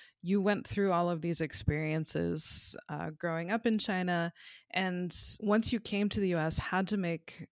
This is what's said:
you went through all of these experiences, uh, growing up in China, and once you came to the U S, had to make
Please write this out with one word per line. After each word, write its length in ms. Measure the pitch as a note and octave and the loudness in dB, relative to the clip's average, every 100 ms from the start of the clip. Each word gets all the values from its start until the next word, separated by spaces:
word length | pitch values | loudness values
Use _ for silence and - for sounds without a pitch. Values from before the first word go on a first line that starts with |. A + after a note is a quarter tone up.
| - _ | -20 _
you 200 | F3 G3+ | 0 2
went 260 | G3 G#3 - | 4 2 0
through 240 | - G3 | 0 2
all 180 | F3 F3 | 4 2
of 120 | E3+ | 0
these 200 | E3+ E3 | -2 -2
experiences, 1300 | D#3+ - - D3+ D#3 D#3 D#3 - - D#3 - - - - - | -2 -2 0 0 0 0 -2 -2 0 0 0 0 0 -2 -8
uh, 220 | D3+ D#3+ | -6 -6
growing 420 | D#3 F3 E3 E3+ | -4 -4 -2 -2
up 140 | A3+ A#3 | 0 2
in 120 | G#3+ | 0
China, 540 | - F#3 F3+ F3 E3+ - - - - | 0 0 2 0 0 -4 -18 -20 -8
and 440 | - F#3 F3+ F3+ - - - | -4 -2 -2 -2 0 0 0
once 320 | G#3 G#3+ A3 | 2 4 4
you 60 | A#3 | 0
came 300 | - G3+ G3+ | -2 0 0
to 100 | G#3+ | 2
the 120 | G3 | 2
U 80 | E3+ | 2
S, 200 | D#3 - | 2 0
had 300 | - F#3 F#3+ | 0 0 0
to 80 | G#3 | 0
make 500 | F3 E3 - - - | 0 -2 -6 -16 -16